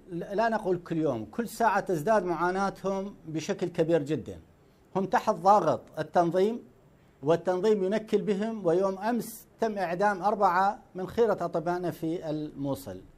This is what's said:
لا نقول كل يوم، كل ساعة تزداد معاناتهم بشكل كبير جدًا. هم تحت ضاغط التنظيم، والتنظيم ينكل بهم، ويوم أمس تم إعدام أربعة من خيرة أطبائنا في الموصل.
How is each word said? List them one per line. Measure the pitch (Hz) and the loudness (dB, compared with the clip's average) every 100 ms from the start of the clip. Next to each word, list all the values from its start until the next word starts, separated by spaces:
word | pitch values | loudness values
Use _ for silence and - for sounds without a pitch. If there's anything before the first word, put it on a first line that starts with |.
| - | -12
لا | 170 190 196 233 | -10 -6 -2 0
نقول | 214 180 175 | 0 -2 -4
كل | - 165 | -2 -2
يوم، | 156 117 | 0 -2
كل | 107 - 233 | -4 -6 -6
ساعة | - 226 196 | 0 2 2
تزداد | 190 170 170 214 | 0 -2 2 2
معاناتهم | 180 160 175 190 196 185 190 190 196 - 160 | 2 0 0 0 -2 -2 -4 -4 -6 -12 -10
بشكل | 156 147 196 175 | -8 -4 -4 -4
كبير | - 160 170 | 0 2 2
جدًا. | 139 147 101 87 - _ _ _ _ 185 | 2 -4 -6 -14 -18 _ _ _ _ -4
هم | 190 | 0
تحت | 240 - | 0 0
ضاغط | 185 185 208 165 120 - - | 2 6 6 6 0 -4 -8
التنظيم، | 151 180 170 185 202 240 - - _ _ _ _ | 0 2 2 4 2 0 -10 -20 _ _ _ _
والتنظيم | 139 170 185 180 214 208 | 0 2 2 0 2 2
ينكل | 185 220 220 208 | 2 -2 0 0
بهم، | 180 196 226 226 180 | 0 -2 -2 -2 2
ويوم | 175 196 190 | 2 2 0
أمس | 214 240 - - - _ | -2 -2 -4 -10 -20 _
تم | 226 202 | -4 -2
إعدام | 170 180 208 196 | -4 0 0 2
أربعة | 196 214 196 175 196 - - | 0 2 4 4 2 0 -8
من | 180 185 | -10 -6
خيرة | - 233 | 2 2
أطبائنا | 190 175 170 165 180 180 | 2 0 -2 -2 -2 -4
في | 160 160 170 160 | -4 -4 -4 -4
الموصل. | 151 151 - 139 135 - 95 - | -6 -6 -6 -4 -4 -6 -14 -16